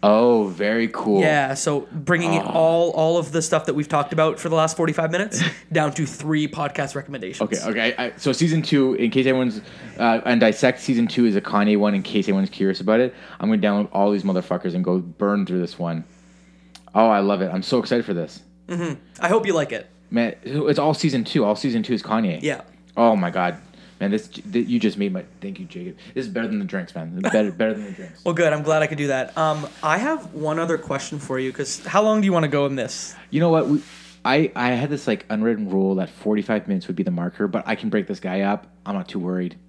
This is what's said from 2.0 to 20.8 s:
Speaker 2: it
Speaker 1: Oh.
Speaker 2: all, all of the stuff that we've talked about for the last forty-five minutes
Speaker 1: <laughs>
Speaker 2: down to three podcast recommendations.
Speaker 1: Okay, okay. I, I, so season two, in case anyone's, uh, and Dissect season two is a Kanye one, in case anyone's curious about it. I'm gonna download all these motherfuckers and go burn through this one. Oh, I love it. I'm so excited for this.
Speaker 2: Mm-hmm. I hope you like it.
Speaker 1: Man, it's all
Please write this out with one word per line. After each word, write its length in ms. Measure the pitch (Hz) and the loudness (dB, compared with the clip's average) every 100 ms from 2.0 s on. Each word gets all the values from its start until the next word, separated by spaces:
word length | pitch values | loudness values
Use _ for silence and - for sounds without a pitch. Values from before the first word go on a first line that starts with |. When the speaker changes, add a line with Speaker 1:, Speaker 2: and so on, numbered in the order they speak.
| 139 175 170 | 0 0 2
Speaker 2:
it 100 | 165 | 0
Speaker 1:
Oh. 60 | 165 | 0
Speaker 2:
all, 400 | 165 160 165 170 | 2 4 4 2
all 260 | - 160 170 | 2 2 2
of 120 | 151 | 0
the 100 | 165 | -2
stuff 260 | 160 160 160 | 0 0 0
that 80 | 143 | -2
we've 120 | 147 | 0
talked 260 | 156 180 | 0 0
about 260 | 160 160 156 | 2 0 0
for 100 | 170 | -2
the 60 | 160 | 2
last 200 | 160 160 | 2 0
forty-five 360 | 165 156 160 | 0 0 -2
minutes 320 | 175 208 - 175 - | -2 -2 -2 -2 -4
Speaker 1:
<laughs> 140 | - | -2
Speaker 2:
down 200 | 160 151 | 0 0
to 140 | 139 147 | -2 -6
three 400 | - 151 151 151 | -4 -2 0 -2
podcast 480 | 151 143 - 139 143 | -4 -6 -4 -6 -6
recommendations. 460 | 139 139 92 95 107 | -10 -10 -10 -6 -4
Speaker 1:
Okay, 160 | 107 - | -2 -4
okay. 260 | 110 113 117 | 0 0 -2
I, 80 | 123 | -6
I, 60 | - | -2
so 140 | 143 | -2
season 320 | 131 165 160 | 2 2 2
two, 320 | - 143 131 - | 2 2 4 2
in 160 | 117 | 2
case 160 | 131 131 | 2 2
anyone's, 340 | 131 127 107 - - - - | 2 0 -2 -12 -18 -18 -2
uh, 220 | 117 113 - | 2 2 2
and 160 | 117 | 4
Dissect 380 | 113 104 127 123 | 4 4 2 0
season 260 | - 120 117 | 0 0 2
two 180 | - 120 | 2 2
is 80 | 101 | 2
a 60 | |
Kanye 360 | - 104 104 104 | 0 0 2 4
one, 160 | 104 | 2
in 80 | 101 | 0
case 260 | 95 107 98 | 0 -2 0
anyone's 220 | 98 95 | 0 0
curious 300 | - 98 92 | 0 -2 0
about 180 | 95 110 | 2 2
it. 140 | 127 - - - | 2 -2 -20 -6
I'm 80 | 107 | 0
gonna 120 | 110 | 2
download 280 | 104 101 104 | 2 0 -2
all 180 | 95 101 | 2 2
these 120 | 101 | 2
motherfuckers 500 | 98 92 90 90 95 | 0 -2 -2 -4 -2
and 100 | 87 | -2
go 140 | 92 90 | 0 -2
burn 460 | 87 82 101 101 92 | -4 -4 0 0 -2
through 140 | 90 | -2
this 160 | 87 - | -4 -6
one. 260 | 87 82 80 - - - - - - - - 104 | -6 -6 -10 -18 -20 -20 -20 -20 -20 -20 -2 4
Oh, 120 | 113 | 6
I 120 | 104 | 6
love 220 | 98 101 | 2 0
it. 80 | 92 | -2
I'm 80 | 92 | -4
so 140 | 92 127 | -2 -2
excited 260 | 104 120 | 0 -2
for 120 | 110 90 | -2 -6
this. 260 | 80 - - _ - | -6 -12 -20 _ -10
Speaker 2:
Mm-hmm. 320 | 175 170 135 - - | -6 -6 -8 -14 -4
I 80 | 170 | 2
hope 180 | 214 196 | 2 2
you 80 | |
like 180 | 170 143 | 0 0
it. 160 | 113 - _ _ | -6 -10 _ _
Speaker 1:
Man, 260 | 117 117 - | -2 -2 -4
it's 360 | - 143 151 | -6 -2 2
all 140 | 147 | 4